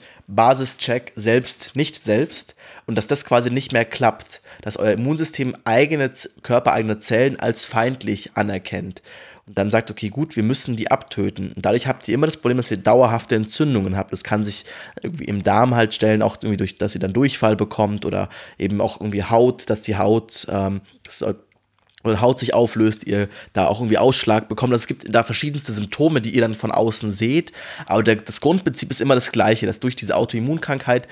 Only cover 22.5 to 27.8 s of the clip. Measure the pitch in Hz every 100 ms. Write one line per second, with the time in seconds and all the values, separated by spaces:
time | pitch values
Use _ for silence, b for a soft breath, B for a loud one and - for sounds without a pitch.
22.5 | 120 117 110 110 - - 101 101 B B
23.5 | 101 78 107 117 107 127 127 - 110 -
24.5 | 107 123 120 - - - 117 113 110 147
25.5 | 143 - 104 104 - 156 147 110 123 113
26.5 | 107 113 - 113 110 107 98 113 156 -
27.5 | B B B